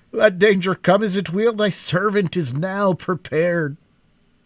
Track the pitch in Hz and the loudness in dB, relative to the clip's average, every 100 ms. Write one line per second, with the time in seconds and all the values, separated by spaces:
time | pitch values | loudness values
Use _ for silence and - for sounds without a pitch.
0 | _ 233 214 185 202 196 185 180 - 190 | _ 2 2 4 4 4 0 -2 2 2
1 | 214 190 170 170 226 220 208 - - 170 | 2 -2 -4 -2 0 0 -2 -2 -4 -2
2 | 202 202 180 180 147 131 180 190 202 175 | 0 0 0 -2 -4 -4 -4 -2 0 0
3 | - 185 - 151 170 175 151 143 _ _ | -2 -6 -4 -2 0 0 -2 -6 _ _
4 | _ _ _ _ | _ _ _ _